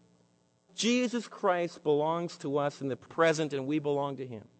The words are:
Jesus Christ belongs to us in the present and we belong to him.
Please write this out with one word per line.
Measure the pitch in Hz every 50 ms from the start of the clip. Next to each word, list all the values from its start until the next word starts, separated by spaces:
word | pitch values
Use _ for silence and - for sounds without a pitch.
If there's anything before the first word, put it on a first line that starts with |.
| _ _ _ _ _ _ _ _ _ _ _ _ _ _ -
Jesus | - - 220 240 247 247 233 214 240 202 -
Christ | - - - 202 180 175 170 170 - - -
belongs | 151 147 143 147 156 165 170 170 170 - -
to | - 151 139 147
us | 143 143 143 -
in | 139 139
the | 123
present | - - - - - 165 165 160 151 160 147 143
and | 139 131 135
we | 151 156
belong | 147 147 143 143 139 143 139 135
to | 135
him. | 127 123 107 104 - _ _